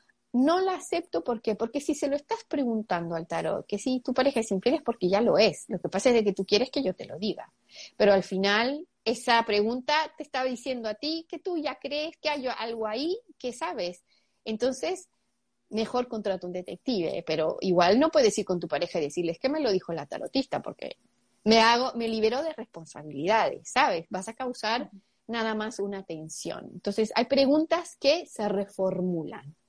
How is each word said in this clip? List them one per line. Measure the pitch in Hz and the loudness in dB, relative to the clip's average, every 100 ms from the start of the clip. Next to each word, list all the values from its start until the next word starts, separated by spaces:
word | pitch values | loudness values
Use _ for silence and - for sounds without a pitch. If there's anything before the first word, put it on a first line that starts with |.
| _ _ _ | _ _ _
No | 247 277 359 | 2 4 4
la | 381 | 2
acepto, | 359 - 339 339 - | -2 -4 -4 -2 -4
¿por | - 226 | -2 -4
qué? | - | -4
Porque | 208 233 285 | -2 -4 -2
si | 294 | -2
se | 294 285 | -2 -2
lo | 285 | -2
estás | - 453 | -4 -8
preguntando | - 294 247 220 208 175 170 | -2 -2 0 -2 -2 -2 -2
al | 165 165 | -6 -4
tarot, | 165 165 - - | -4 -2 -4 -4
que | 202 | -4
si | 254 254 | -2 -2
tu | 262 | 0
pareja | 254 269 247 | 2 2 2
es | 220 | 0
infiel | 190 240 | 0 2
es | 302 | 0
porque | - - 180 | -2 -2 2
ya | 202 | 4
lo | 233 160 | 4 6
es. | 214 151 - | 6 4 -6
Lo | 196 | -6
que | 175 | -4
pasa | 196 254 | 2 4
es | 233 | 4
de | |
que | 208 | 4
tú | 190 | 0
quieres | 185 202 247 | 2 2 2
que | 285 | -2
yo | 247 | -2
te | - - | -4 -12
lo | 165 | -6
diga. | 208 - - _ _ - - - | -4 -6 -10 _ _ -20 -18 2
Pero | 202 | 6
al | 196 | 6
final, | - 190 196 208 240 294 359 _ | 2 0 2 2 2 -4 -10 _
esa | 226 233 - 233 233 | -4 -2 2 2 4
pregunta | 208 214 254 254 302 302 - | 2 2 -2 0 0 0 -8
te | |
estaba | 294 262 | -8 -4
diciendo | 262 240 277 247 220 | -4 -4 -6 -6 -6
a | |
ti | 214 294 330 330 | -6 -6 -6 -8
que | 359 | -10
tú | 381 339 | -6 -4
ya | 294 262 | -4 -6
crees | 269 294 311 - | -6 -6 -6 -4
que | 302 | -4
hay | 294 247 | -2 -4
algo | - 226 233 214 | -6 -6 -4 -4
ahí, | 226 320 440 - _ | -4 -4 -6 -10 _
que | 254 | -10
sabes. | 233 330 277 175 180 _ _ _ _ | -6 -6 -4 -6 -8 _ _ _ _
Entonces, | - 220 247 254 320 370 - _ _ _ _ _ _ | -8 -2 -2 -2 -4 -6 -10 _ _ _ _ _ _
mejor | 214 220 247 247 | -4 -2 -2 -4
contrata | 220 202 185 180 | -4 -4 -4 -6
un | |
detective, | 180 180 185 - 214 165 - 165 | -8 -10 -8 -2 0 0 -4 -2
pero | 156 160 - | 0 0 0
igual | 190 180 175 226 | 2 6 6 6
no | 320 | 6
puedes | 311 220 214 | 6 4 2
ir | |
con | 190 180 | -2 -4
tu | 170 | -2
pareja | 147 175 170 | -2 -2 -2
y | |
decirles | 147 - 170 170 | -2 -2 -4 -2
que | 262 | -2
me | 311 | 0
lo | 262 | 0
dijo | 185 - | 0 -2
la | 165 143 | -8 -8
tarotista, | - 143 180 - 147 | -10 -2 -2 -2 -4
porque | - - - - _ _ _ _ | -6 -10 -12 -14 _ _ _ _
me | 214 226 | 4 6
hago, | 226 240 254 | 8 6 0
me | 233 226 | -2 -2
libero | 220 220 254 | 2 2 2
de | 320 | -4
responsabilidades, | 302 - 170 160 - 151 139 170 220 160 - - | -8 -14 -16 -16 -16 -12 -4 2 4 2 -2 -2
¿sabes? | 254 277 170 - | 2 2 2 -4
Vas | 190 190 | -8 -8
a | |
causar | 226 262 247 214 247 196 190 _ _ - | -8 -8 -4 -2 -2 -4 -16 _ _ -8
nada | 233 220 | -4 -2
más | 214 214 - | -2 -6 -6
una | 202 196 | -6 -6
tensión. | 190 160 156 - 165 - - | -10 -12 -12 -10 -10 -10 -12
Entonces, | 180 208 202 220 | -8 -4 -2 0
hay | 226 | 0
preguntas | 240 277 269 302 320 330 339 - | 2 4 6 4 2 -2 -2 0
que | 277 339 - | 2 2 -2
se | - 208 | -6 -2
reformulan. | 196 196 - 190 180 180 175 147 - 139 - | -2 -4 -2 -2 0 -2 -2 -6 -12 -16 -20